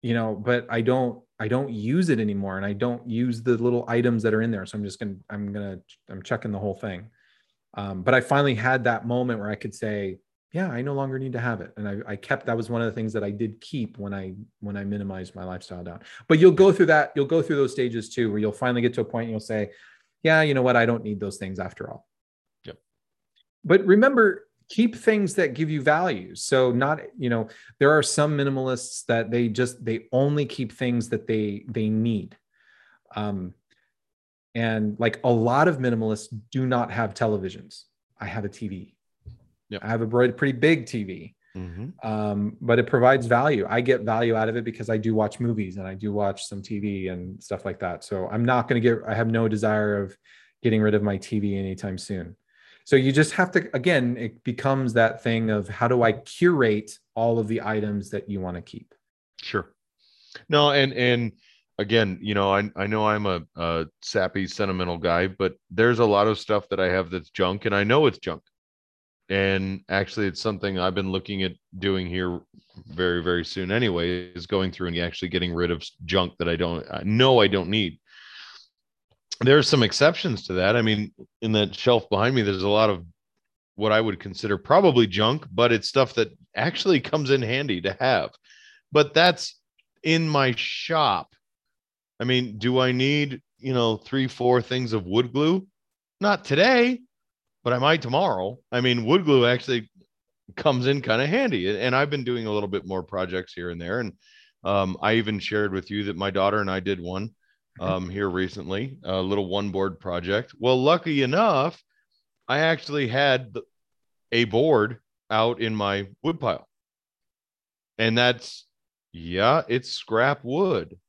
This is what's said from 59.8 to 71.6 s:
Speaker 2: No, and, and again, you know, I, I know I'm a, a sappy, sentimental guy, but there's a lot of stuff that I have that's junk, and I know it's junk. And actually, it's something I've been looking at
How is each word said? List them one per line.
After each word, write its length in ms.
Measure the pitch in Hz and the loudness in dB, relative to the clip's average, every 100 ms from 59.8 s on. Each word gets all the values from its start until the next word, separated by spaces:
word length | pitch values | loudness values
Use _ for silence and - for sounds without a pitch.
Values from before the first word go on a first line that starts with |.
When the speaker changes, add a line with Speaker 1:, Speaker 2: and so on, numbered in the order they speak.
| _ _ _ _ _ - _ | _ _ _ _ _ -20 _
Speaker 2:
No, 220 | 147 147 | 4 6
and, 220 | 143 135 | 4 2
and 400 | 123 123 120 113 - _ _ _ - | 2 2 2 0 -8 _ _ _ -8
again, 400 | 104 113 104 92 | 2 2 2 -2
you 140 | 101 | -2
know, 180 | 101 98 | 0 2
I, 180 | 98 104 - | 2 0 -4
I 100 | 101 | -4
know 200 | 107 107 | 0 0
I'm 200 | 107 101 | 0 0
a, 160 | 90 78 - | -2 -6 -6
a 300 | 85 82 80 _ | -4 -2 -6 _
sappy, 440 | - 107 92 98 92 | -4 -2 0 -2 -6
sentimental 520 | - 101 92 90 85 | -4 -4 -2 -4 -2
guy, 280 | 85 85 95 | 0 2 0
but 260 | 95 95 - _ | -2 -4 -4 _
there's 300 | 90 113 117 | 2 2 4
a 40 | |
lot 220 | 117 101 107 | 4 4 4
of 120 | 107 | 0
stuff 300 | - 107 - | -2 -2 -2
that 100 | 95 | -2
I 80 | 92 | 0
have 220 | 92 85 | 0 -2
that's 200 | 90 80 | -6 -10
junk, 360 | - 92 101 110 | -2 -2 0 0
and 80 | |
I 100 | 101 | 0
know 220 | 101 135 147 | 2 4 4
it's 120 | 92 | 0
junk. 240 | - 80 _ _ _ _ _ _ _ _ _ | -8 -8 _ _ _ _ _ _ _ _ _
And 540 | 98 98 98 95 95 - | 0 0 0 -2 -8 -4
actually, 380 | 95 98 - 101 | -2 -2 -2 -4
it's 140 | 87 | -2
something 380 | 113 101 104 95 | -6 -4 -4 -2
I've 160 | 90 | -2
been 160 | 92 95 | -2 -4
looking 320 | 95 - 98 | -6 -6 -4
at 100 | 92 87 | -4 -6